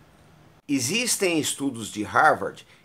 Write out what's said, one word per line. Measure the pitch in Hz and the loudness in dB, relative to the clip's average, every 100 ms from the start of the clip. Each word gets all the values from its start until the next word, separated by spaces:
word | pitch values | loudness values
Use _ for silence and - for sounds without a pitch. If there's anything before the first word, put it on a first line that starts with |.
| - _ - - - - - | -20 _ -20 -20 -20 -20 -4
Existem | 139 120 220 247 - 190 165 | -2 0 -2 -2 0 0 0
estudos | 127 - 139 113 101 | -2 -2 -4 -4 -8
de | 104 | -6
Harvard | 98 113 151 131 90 - - - | 0 4 6 4 -2 -10 -20 -20